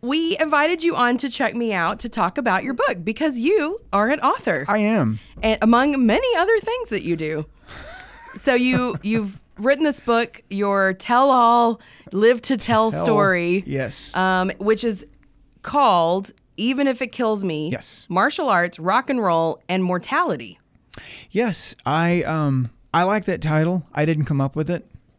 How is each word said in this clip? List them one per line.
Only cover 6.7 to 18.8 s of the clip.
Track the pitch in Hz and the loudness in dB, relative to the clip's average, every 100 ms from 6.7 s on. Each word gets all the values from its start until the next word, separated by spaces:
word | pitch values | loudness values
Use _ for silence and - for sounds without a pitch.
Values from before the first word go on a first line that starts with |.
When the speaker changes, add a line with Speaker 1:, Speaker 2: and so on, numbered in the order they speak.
| 494 466 | -4 -4
Speaker 1:
that | 202 | -6
you | - 165 | -4 -4
do. | 156 156 156 _ - - - 679 - - - - | -4 -6 -8 _ -20 -18 -18 -18 -20 -20 -16 -4
So | - 247 | 0 2
you, | 247 254 247 165 | 2 2 0 -4
Speaker 2:
<laughs> | |
Speaker 1:
you've | 202 226 208 196 - - | -2 -2 -2 -8 -20 -4
written | 220 277 | 0 2
this | 302 - | 2 0
book, | - 233 240 - _ | 0 0 0 -6 _
your | 196 202 196 190 | -4 0 2 0
tell-all, | 190 - 240 277 262 233 240 233 220 - - - | -2 0 2 4 6 6 6 4 0 -10 -20 -8
live | 190 220 247 | 2 4 4
to | - 254 | 0 -2
tell | - 220 220 | 0 2 2
Speaker 2:
Tell. | 160 | 0
Speaker 1:
story. | 170 214 196 180 170 185 185 | 2 4 4 2 2 0 -2
Speaker 2:
Yes. | 135 127 - - - | -6 -4 -6 -6 -2
Speaker 1:
Um, | 185 185 185 - | 0 2 0 -2
which | 202 214 240 | 0 0 0
is | 190 - _ _ _ _ _ | -4 -10 _ _ _ _ _
called | - 285 262 180 165 185 196 - _ - | -4 2 4 4 2 0 -4 -16 _ -6
Even | 226 269 277 | -4 0 0
If | 254 | -2
It | 254 | -6
Kills | - 226 214 | -4 -2 -2
Me, | 196 151 156 | -2 -4 -6
Speaker 2:
Yes. | 131 - - - | -8 -10 -16 -4
Speaker 1:
Martial | 175 240 330 285 | 0 0 0 0
Arts, | 185 175 | 2 0
Rock | 175 | -2